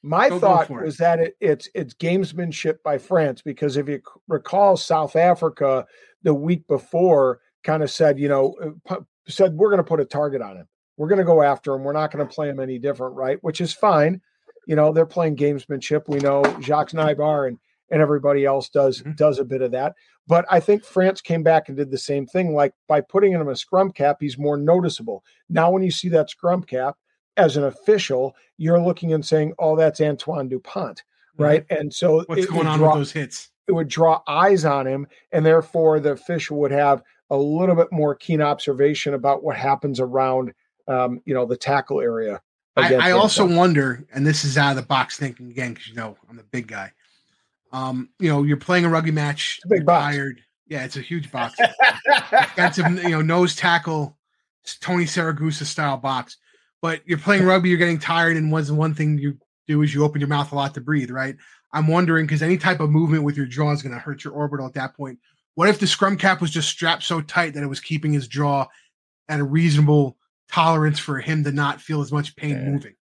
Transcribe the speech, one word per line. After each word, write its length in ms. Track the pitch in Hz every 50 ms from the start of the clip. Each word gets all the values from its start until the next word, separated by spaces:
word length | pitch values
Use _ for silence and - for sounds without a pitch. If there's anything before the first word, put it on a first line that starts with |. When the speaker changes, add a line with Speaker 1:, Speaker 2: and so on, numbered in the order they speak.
| -
Speaker 1:
My 260 | 143 156 180 196 185
Speaker 2:
Go, 60 | 175
go 120 | 180 214
Speaker 1:
thought 200 | 196 185 170 160
Speaker 2:
for 140 | - 139 117
it. 40 | -
Speaker 1:
was 120 | 156 147
that 220 | - 165 170 170 165
it, 160 | 165 165 - _
it's, 260 | 214 180 151 - - - _
it's 200 | - - 123 -
gamesmanship 840 | _ 165 165 180 190 190 156 160 170 175 170 151 - - 160 156 - _
by 140 | 156 147
France, 440 | 131 - - 147 165 156 143 123 -
because 340 | _ 151 131 - 151 147 127
if 140 | 143 143 139
you 80 | 147
c-, 240 | 131 _ - - _ _ -
recall, 480 | 170 147 - - - 196 202 196 185
South 380 | 160 - - 170 156 156 139 -
Africa 680 | 160 170 180 175 160 165 160 - - 143 135 135 131 - _ _ _ _ _ _ _ _
the 100 | 165 151
week 320 | 139 143 165 180 165 -
before 760 | _ 151 131 - _ - 165 180 185 165 143 135 131 123 _ _ _ _ _ _
kinda 240 | - 156 156 151
said, 300 | 135 - - 160 151 143 135
you 100 | 143 143
know, 260 | 143 135 135 135 - - 175
uh, 60 | 156 151 170 _
pu-, 200 | - 185 - - _ _ _ _
said, 260 | - - - 196 185 160
"We're 160 | 156 202 214
gonna 140 | 202 185 165
put 160 | - 165 156
a 60 | 139
target 360 | - - 143 151 147 135 131
on 140 | 113 101 95
him. 120 | 90 87 _ _ _ _ _ _
We're 140 | - 151 160
gonna 160 | 202 196 185
go 160 | 170 165 160
after 320 | 147 143 139 135 _ 143 135
him. 100 | 135 135
We're 80 | 139
not 200 | 143 151 156 151
gonna 140 | - 147 147
play 220 | - - - 151
him 140 | 143 139 135
any 180 | 131 131 131 123
different," 360 | 117 143 139 123 127 127 -
right? 220 | 131 131 131 143 - -
Which 160 | 175 156 -
is 140 | 175 165 -
fine. 480 | - - 214 180 156 147 160 185 180 _ _ _ _ _ _ _ _ _
You 120 | - 156
know, 160 | 151 151 156 156
they're 120 | 160 165
playing 300 | 160 - 180 170 160 147
gamesmanship. 680 | 139 147 143 147 139 - _ 147 135 - - 151 151 147
We 120 | - 147 143
know 240 | 139 143 139 139 139 135 - -
Jacques 300 | 127 127 147 151 147 -
Nybar 580 | - 160 156 151 151 143 147 151 151 147 139 131
and, 80 | 120 - _ _ _ _ _ _
and 100 | 175 156
everybody 440 | 156 143 151 143 135 143 143 143 139
else 240 | 139 135 139 127 -
does, 320 | _ 147 139 135 131 -
Speaker 2:
Mm-hmm. 120 | - 143 156
Speaker 1:
does 260 | 151 151 151 139 131
a 60 | 139
bit 160 | 120 135 127
of 100 | 127 123
that. 220 | 120 127 135 151 - _ _ _ _ _ _
But 180 | - 165 170 175 -
I 80 | 185 175
think 240 | 160 - 208 214 -
France 380 | - - 190 185 190 190 -
came 200 | - - 170 165
back 280 | 156 160 160 156 156 -
and 80 | 135
did 120 | 139 147 135
the 80 | 135
same 280 | 131 - - 143 143 139
thing. 260 | 123 _ 185 185 170 156
Like, 200 | 147 143 135 _ _ _ _
by 100 | 151 147
putting 320 | 139 _ - 190 202 196
him 80 | 185 170
in 80 | 156
a 80 | 143 131
scrum 360 | - - _ - 185 196 190
cap, 260 | - - 143 143 143 -
he's 180 | 151 147 127
more 200 | 127 147 147 147
noticeable. 680 | 147 143 156 170 180 175 160 - - 117 113 104 95 _ _ _ _ _ _
Now, 220 | 175 160 160 175
when 120 | 185 190 190
you 80 | 185
see 180 | - - - 180
that 200 | 170 160 147 -
scrum 340 | - _ - 175 175 180 175
cap 340 | - 131 127 127 139 143 _ _ _ _ _ _ _ _
as 180 | - 185 160 131
an 80 | 147 143
official, 720 | 135 - - - - 214 202 - - 139 127 131 135 - _ _ _ _
you're 240 | - 160 160 170 175
looking 320 | 170 175 170 - 170 165 160
and 120 | 156 156
saying, 280 | - 160 156 151 156 - -
"Oh, 160 | 170 156 156
that's 240 | 156 160 156 147 -
Antoine 480 | 156 151 147 139 - - 139 143 135 131
Dupont," 540 | 131 127 _ - - 196 180 120 95 - - _ _ _ _ _ _
Speaker 2:
Mm-hmm. 100 | - 147
Speaker 1:
right? 220 | 147 151 160 156 _
And 240 | 180 151 147 147 -
so 300 | - 170 175 156 160 175
Speaker 2:
What's 180 | 170 165 175 180
Speaker 1:
it 60 | 185
Speaker 2:
going 100 | 160 165
Speaker 1:
would 80 | 160
Speaker 2:
on 120 | 160 156 151
Speaker 1:
draw, 100 | 156 156
Speaker 2:
with 100 | 151 151
those 120 | 139 139 -
hits? 360 | 156 143 120 - - - _ _ _ _
Speaker 1:
it 40 | - 190
would 140 | 165 160
draw 340 | 139 - 160 165 160 160 151 -
eyes 380 | - 143 156 180 202 202 185 156
on 200 | 156 139 139 131
him, 200 | 131 131 139 143 - _ _ _ _
and 140 | - 165 151
therefore 540 | 160 160 160 160 - - 170 160 160 156 151
the 100 | 143 147
official 460 | 143 131 - - 175 160 - - 151 147
would 120 | 147 135
have 320 | 139 143 147 143 139 127 _ _ _ _ _ _
a 80 | 139
little 380 | 139 143 147 151 165 185 185 175
bit 160 | 165 170 -
more 220 | 185 160 151 147 139
keen 260 | - - - 165 151
observation 720 | 151 147 147 147 - 151 139 127 139 147 151 147 - 147 143
about 300 | 131 123 139 139 - -
what 120 | 156 135
happens 420 | - 131 135 139 139 - 143 135 117
around, 540 | 131 123 123 135 131 131 131 131 127 120 - _ _ _ _ _ _ -
um, 320 | 131 127 127 123 123 120 _
you 80 | - 139
know, 120 | 127 123
the 120 | 117 123
tackle 420 | 120 - - 139 139 135 - 139 147
area 400 | 127 120 117 113 113 107 101 - _ _ _ _ _ _ _
Speaker 2:
I, 100 | - 175
Speaker 1:
against 180 | - 131 127 123
Speaker 2:
I 60 | 180
also 320 | 185 185 208 214 - - 208
Speaker 1:
Antoine. 140 | 180 170
Speaker 2:
wonder, 500 | 170 180 185 165 143 139 131 123 123 - _ -
and 120 | 135 139
this 160 | 151 151 147 -
is 120 | 143 127
out 140 | 151 143 139
of 40 | 135
the 100 | 131 123
box 300 | - 143 131 120 - -
thinking 320 | - 143 135 120 _ 127 123
again, 240 | 117 127 127 123 113
'cause, 120 | - -
you 80 | 110 110
know, 220 | 120 113 110 104 _ _ _
I'm 60 | 117
the 60 | 117 107
big 240 | 104 - 123 117
guy. 240 | 107 110 101 95 95 _ _ _ _ _ _ _ _ _ _ _ _ _ _ _ _ -
Um, 360 | 131 131 131 127 127 123 _ _ _
you 100 | 190 160
know, 140 | 151 143 143
you're 120 | 147 147
playing 300 | 139 - - 180 180 170
a 40 | 170
rugby 220 | 165 160 165 160
match, 460 | 156 151 147 147 147 151 - - -
Speaker 1:
It's 80 | - -
a 20 |
big 100 | 175 214 185
Speaker 2:
you're 60 | 151
Speaker 1:
box. 300 | 147 175 160 143 147 143
Speaker 2:
tired. 260 | 143 139 139 123 _ _ _ _ _ _
Yeah, 180 | _ 156 139 131
it's 100 | 127 -
a 60 | 143
huge 280 | 123 - 170 170 147 -
box. 300 | - 127 120 117 - - 233 233 - - 262 240 - -
Speaker 3:
<laughs> 320 | - 254 285 233 - -
Speaker 2:
Expensive, 540 | - 269 254 - - - 180 180 156 185 170 160 175 185 175
you 60 | 175
know, 120 | 165 156
nose 340 | 156 156 165 175 180 170 -
tackle, 600 | - - 180 170 170 165 170 160 156 147 143 _ _ _ _ _ _ _ _ _ _ _ - - -
Tony 240 | - - 180 175 175
Saragusa 640 | 151 - 180 170 160 156 143 151 160 151 - 151
style 320 | 147 - - 151 143 139
box. 400 | 127 120 135 135 127 127 - - _ _ _ _ _ _ _ _ _
But 200 | - 165 160 160 _
you're 120 | - 170
playing 260 | 151 156 185 202 196 185
rugby, 240 | 185 185 190 175 185
you're 80 | 175
getting 220 | 165 175 170 170 156
tired, 380 | 156 - 170 165 170 165 165
and 160 | 160 156 156 156
what's 160 | 160 151 143
the 60 | 151
one 180 | 151 156 160 151
thing 240 | 151 156 151 151
you 200 | 143 139 143 139 - _ _ _ _ _
do 140 | - 151 147
is 120 | 151 147 147
you 120 | 143 147
open 160 | 147 147 147
your 80 | 143 139
mouth 240 | 147 143 143 139 143
a 20 |
lot 180 | 143 139 139 143
to 60 | 143
breathe, 300 | 123 131 151 147 127 117
right? 240 | 123 131 131 135 143 - _ - - _ _ _ -
I'm 140 | 147 156
wondering, 380 | 156 160 175 180 165 165 165 160
'cause 160 | 147 156 147
any 160 | 156 165 185
type 220 | 180 - 190 180 151
of 100 | 160 151
movement 340 | 151 156 165 156 151 156 147
with 120 | 147 147
your 100 | 147 139
jaw 260 | 123 123 135 151 147
is 100 | 147 139 -
gonna 160 | 135 120 120
hurt 240 | - 151 143 143 -
your 100 | 156 -
orbital 320 | 147 147 143 139 139 135
at 80 | 127 127
that 200 | 139 131 135 _
point. 240 | - 143 131 123 - _ _ _ _ _ _ _
What 120 | - 170
if 120 | 202 208 -
the 80 | 202
scrum 280 | 160 - - 202 196 202
cap 240 | 156 185 190 185 156
was 120 | 180 156
just 180 | 151 165 151 -
strapped 340 | - - 170 165 170 170 -
so 160 | - 175 160
tight 340 | 151 151 - 175 170 160 139
that 80 | 143 143
it 40 |
was 120 | 139 135 -
keeping 320 | - - 160 151 156 151 151
his 140 | 143 127
jaw 400 | 113 120 139 147 143 143 139 135 - _ _ _ _ _ _ _ _ _ _ _
at 120 | - 156 147
a 20 | 143
reasonable 720 | 135 143 160 170 170 147 147 151 147 151 147 143 131 - _ _ _ _ _ _ _
tolerance 500 | - - 160 165 165 156 151 151 151 151
for 200 | - - 143 131
him 240 | 123 - 160 156 147
to 80 | 143
not 300 | 139 143 147 143 139 -
feel 180 | - - 156 151
as 120 | 143 120 143
much 220 | 147 143 - -
pain 140 | - - 147
Speaker 1:
Yeah. 180 | 143 131 131 139
Speaker 2:
moving? 240 | 139 139 - - _ _